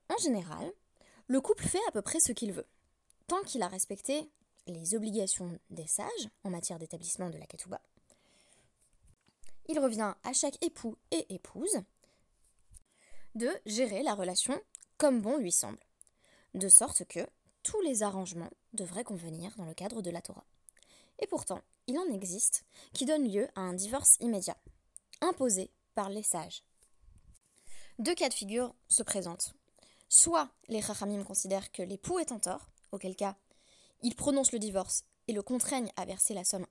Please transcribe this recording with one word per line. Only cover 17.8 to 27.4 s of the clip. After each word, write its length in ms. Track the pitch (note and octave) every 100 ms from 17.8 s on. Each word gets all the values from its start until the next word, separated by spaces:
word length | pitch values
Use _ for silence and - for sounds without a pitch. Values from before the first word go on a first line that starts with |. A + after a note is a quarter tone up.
les 200 | E4 A3+
arrangements 480 | G#3 F#3+ F#3 E3+ E3 - _
devraient 320 | A3 F3+ F#3
convenir 500 | A#3+ F#3 E3+ D#3+ F#3 A3
dans 100 | E3
le 80 |
cadre 280 | D#3+ G3 A3+
de 80 | F3+
la 120 | E3+
Torah. 240 | - F#3+ - _ - _ _ - - -
Et 80 | -
pourtant, 340 | - - F#3 - _ -
il 100 | C#4+
en 160 | F#4
existe 520 | G3+ F#3 G3 - - - - -
qui 120 | -
donnent 260 | C4+ D#4 B3
lieu 180 | G3+ B3
à 60 | -
un 140 | F#3
divorce 420 | F3+ G3+ C4+ - -
immédiat, 400 | A#3 G3+ - - - - _ - _ -
imposé 500 | E4+ E4+ B3+ F#3+ - _ _
par 160 | - G3
les 140 | G#3
sages. 400 | G#3 F3 - - _ _ - _ - - - -